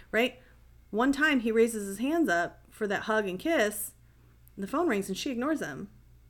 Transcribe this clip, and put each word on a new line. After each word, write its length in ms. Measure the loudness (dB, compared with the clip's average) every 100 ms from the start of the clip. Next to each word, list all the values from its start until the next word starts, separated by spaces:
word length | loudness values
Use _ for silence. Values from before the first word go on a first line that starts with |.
| -4
right? 280 | 0 0 -2 -20 -20 -20 -20 -6
One 220 | 0 2
time 300 | 2 2 2
he 100 | 2
raises 340 | 4 4 2 -8
his 120 | -4
hands 280 | 0 2 2
up 300 | 2 0 -6 -16
for 160 | -6 -2
that 160 | -2
hug 240 | 0 0 0
and 100 | -2
kiss, 540 | 0 2 2 -2 -10 -12 -20 -20 -20 -20 -20 -12
and 80 |
the 40 | -6
phone 200 | -2 0
rings 200 | 0 -2
and 80 | -6
she 120 | -6
ignores 280 | -4 -2 -2
him, 300 | -4 -8 -12 -16 -20 -20